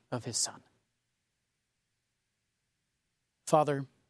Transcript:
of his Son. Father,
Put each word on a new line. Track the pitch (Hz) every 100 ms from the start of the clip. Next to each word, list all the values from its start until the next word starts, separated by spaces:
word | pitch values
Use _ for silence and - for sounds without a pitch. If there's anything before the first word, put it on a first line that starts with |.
| _
of | 123 120
his | 113
Son. | - - - _ _ _ _ _ _ _ _ _ _ _ _ _ _ _ _ _ _ _ _ _ _ _ _ _ _ _ -
Father, | 156 147 139 135 _ _